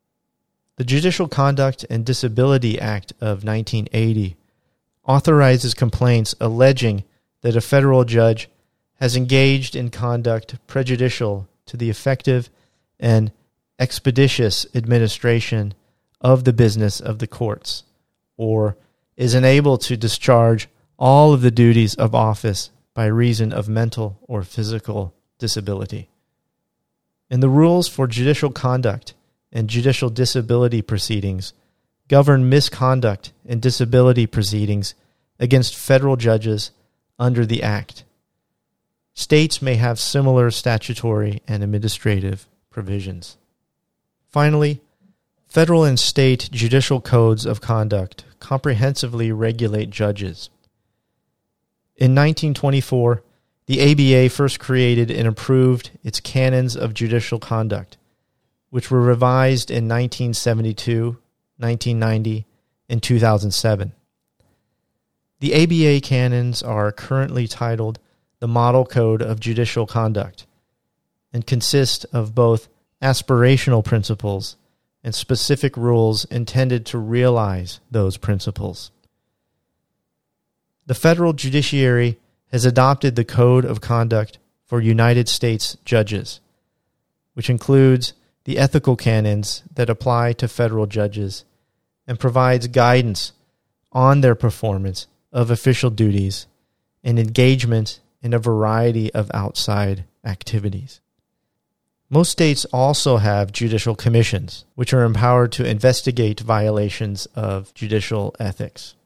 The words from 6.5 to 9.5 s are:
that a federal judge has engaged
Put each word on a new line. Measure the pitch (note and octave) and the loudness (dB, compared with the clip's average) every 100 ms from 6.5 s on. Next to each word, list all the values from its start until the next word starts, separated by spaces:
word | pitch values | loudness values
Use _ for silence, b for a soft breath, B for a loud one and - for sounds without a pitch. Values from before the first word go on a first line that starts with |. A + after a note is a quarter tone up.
| A#2 C3 B2+ A#2+ G2+ - _ _ _ | 4 4 4 0 -2 -6 _ _ _
that | A#2+ A2+ | -2 -2
a | |
federal | - C#3 C3+ C3 A#2+ | 2 2 4 4 4
judge | A#2 A2+ A2 - _ _ _ _ _ | 4 4 2 -6 _ _ _ _ _
has | B2+ B2+ | -2 -2
engaged | B2 C3+ C3+ | 0 2 4